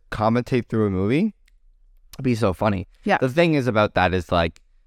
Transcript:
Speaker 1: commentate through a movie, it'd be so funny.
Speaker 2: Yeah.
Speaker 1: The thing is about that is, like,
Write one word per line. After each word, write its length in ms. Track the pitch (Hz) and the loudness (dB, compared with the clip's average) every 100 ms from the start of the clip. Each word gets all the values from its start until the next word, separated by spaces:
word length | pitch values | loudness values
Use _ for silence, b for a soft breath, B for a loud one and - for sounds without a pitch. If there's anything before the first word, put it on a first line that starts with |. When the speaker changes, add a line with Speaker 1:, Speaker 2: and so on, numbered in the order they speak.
| _ | _
Speaker 1:
commentate 580 | - 110 120 120 127 - | -2 0 0 0 -2 0
through 180 | 117 104 | 0 0
a 40 | |
movie, 440 | 92 101 139 214 - _ _ _ _ _ _ - | 0 0 0 0 -4 _ _ _ _ _ _ -20
it'd 100 | - | -6
be 100 | 131 | -2
so 180 | 113 113 | 0 0
funny. 340 | - 107 98 - _ | 0 -2 -2 -6 _
Speaker 2:
Yeah. 120 | - 190 | -2 0
Speaker 1:
The 120 | 127 | 0
thing 240 | 139 170 | 0 2
is 120 | 151 123 | 2 0
about 280 | 107 104 | 2 0
that 180 | - 90 | 2 0
is, 180 | 92 - | 0 -2
like, 280 | 87 85 - _ _ | 0 -2 -4 _ _